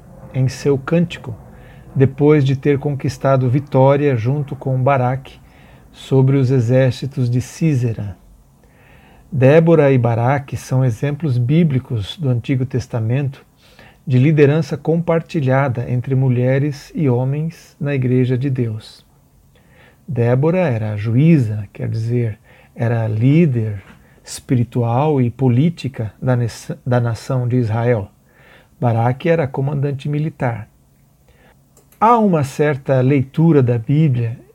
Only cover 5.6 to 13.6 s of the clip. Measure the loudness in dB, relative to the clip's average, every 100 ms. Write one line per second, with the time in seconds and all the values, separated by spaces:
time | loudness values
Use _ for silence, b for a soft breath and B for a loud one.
5.6 | B B B -20 -2 2 4 2 2 2
6.6 | 2 2 2 0 -8 -4 -2 -2 -4 -4
7.6 | -2 0 -2 -4 -8 -12 -20 -20 _ _
8.6 | b b b b b b b 2 6 6
9.6 | 6 4 4 4 2 0 0 -2 -4 -10
10.6 | -4 0 0 0 -4 -4 -2 -2 2 2
11.6 | 2 0 -4 -6 -6 -6 -2 -2 -2 -4
12.6 | -2 -4 -6 -6 -2 -2 -4 -8 _ b